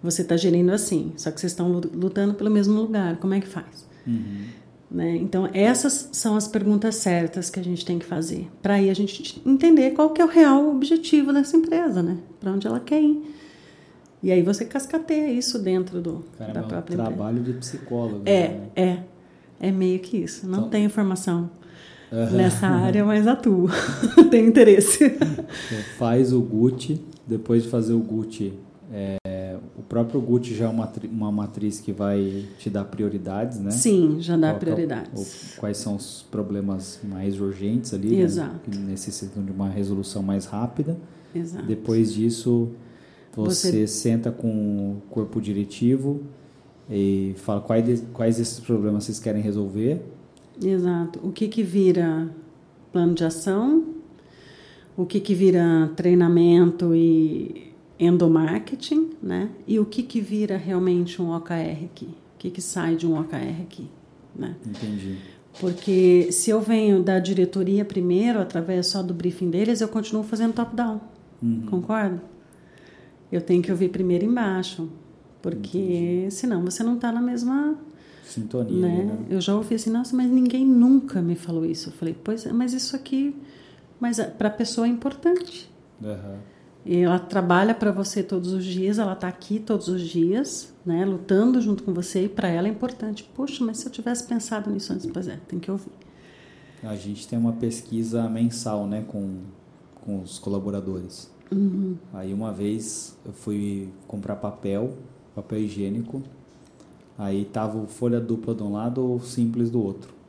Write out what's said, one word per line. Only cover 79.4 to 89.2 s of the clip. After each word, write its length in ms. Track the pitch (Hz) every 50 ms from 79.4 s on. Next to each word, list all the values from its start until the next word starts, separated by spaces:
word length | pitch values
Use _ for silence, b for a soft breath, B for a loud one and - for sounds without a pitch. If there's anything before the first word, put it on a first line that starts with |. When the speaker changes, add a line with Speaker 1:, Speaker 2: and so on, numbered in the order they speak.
Speaker 1:
já 140 | 175 - 202
ouvi 200 | 214 220 214 233
assim, 120 | 220 226 226
"Nossa, 240 | 220 233 254 247 247
mas 160 | 254 247 247
ninguém 360 | 247 254 254 247 240 254 269
nunca 560 | 269 262 240 240 254 269 269 - - - 196 175
me 120 | 170 175
falou 280 | 170 - 170 165 165 160
isso." 240 | 165 160 160 - -
Eu 40 | -
falei, 200 | - - 165 165 - -
"Pois 220 | - 214 226 226
é, 80 | - -
mas 220 | 233 254 247 247
isso 200 | 262 254 - -
aqui... 400 | 269 269 - 269 262 277 285 285 B B B B B B B B B B B - -
Mas 220 | 240 240 233 220
a, 40 | 214
pra 260 | - - - 214 208
pessoa 360 | 214 - 240 226 - - 226
é 40 | 233
importante." 800 | 240 233 - 277 269 - - 339 359 359 349 - - - - - - - - - - - 107
Speaker 2:
Aham. 320 | 107 104 98 98 101 98 101 107 b b b b b b b -
Speaker 1:
E 140 | - 175 175
ela 200 | 180 175 175 180
trabalha 560 | 175 - - 202 180 175 175 180 196 214 226
pra 160 | 226 220 208
você 320 | 190 190 196 196 - 208 185
todos 300 | - 202 185 175 180 190
os 120 | 190 185
dias, 360 | 190 180 185 185 196 208 214
ela 160 | 220 196 190
tá 100 | -